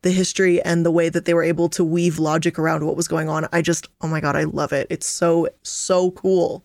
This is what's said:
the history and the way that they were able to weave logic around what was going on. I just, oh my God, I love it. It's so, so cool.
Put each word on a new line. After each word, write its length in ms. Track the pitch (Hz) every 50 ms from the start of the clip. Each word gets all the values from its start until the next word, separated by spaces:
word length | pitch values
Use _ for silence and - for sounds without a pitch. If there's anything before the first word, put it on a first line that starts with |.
the 80 | - 185
history 500 | 185 185 185 - - - 190 185 175 175
and 240 | - 165 170 170 165
the 60 | 170
way 180 | 160 170 170 165
that 160 | 165 175 -
they 80 | -
were 100 | 170 170
able 280 | 156 165 170 165 170 170
to 120 | - -
weave 360 | 175 160 165 175 170 170 156 160
logic 400 | 156 151 156 165 160 170 160 -
around 260 | 156 160 160 156 151
what 140 | 156 - 160
was 100 | 170 -
going 220 | - 165 156 156
on. 180 | 156 156 160 -
I 120 | - 170
just, 260 | 160 175 170 - - - _ _
oh 60 | - 160
my 120 | 160 156
God, 160 | 151 147 143
I 80 | 147 151
love 300 | 156 - 147 147 - 151
it. 140 | 139 - -
It's 160 | - - -
so, 420 | - - - 180 170 165 170 165 175 - _
so 480 | _ - - - - - 190 180 185 185
cool. 520 | 185 - - 190 190 180 170 - - 190